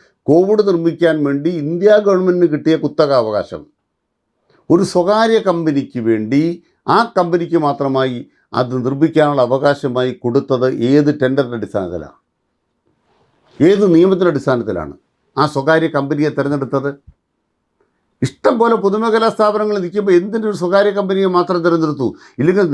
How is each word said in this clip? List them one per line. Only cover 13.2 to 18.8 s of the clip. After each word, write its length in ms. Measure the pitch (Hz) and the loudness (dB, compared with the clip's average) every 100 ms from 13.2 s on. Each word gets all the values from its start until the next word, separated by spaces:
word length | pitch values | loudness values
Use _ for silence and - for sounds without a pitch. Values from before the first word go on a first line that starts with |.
| _ _ _ - 156 | _ _ _ 2 4
ഏത് 160 | 202 202 | 4 4
നിയമത്തിൻ്റെ 360 | 165 180 185 180 | 4 4 2 0
അടിസ്ഥാനത്തിലാണ് 640 | 143 - 123 107 90 73 - _ _ _ - | 0 -2 -2 -2 -6 -8 -14 _ _ _ -4
ആ 80 | 151 | -2
സ്വകാര്യ 340 | 143 135 160 160 147 | -2 0 0 0 -2
കമ്പനിയെ 340 | 139 147 151 147 | -4 -2 -2 -2
തിരഞ്ഞെടുത്തത്? 540 | 139 143 131 139 139 139 _ - _ _ _ _ _ _ _ _ _ - | -4 -4 -4 -4 -4 -8 _ -20 _ _ _ _ _ _ _ _ _ -8
ഇഷ്ടം 320 | - - - 240 | -6 -2 0 2
പോലെ 160 | 233 220 | 2 2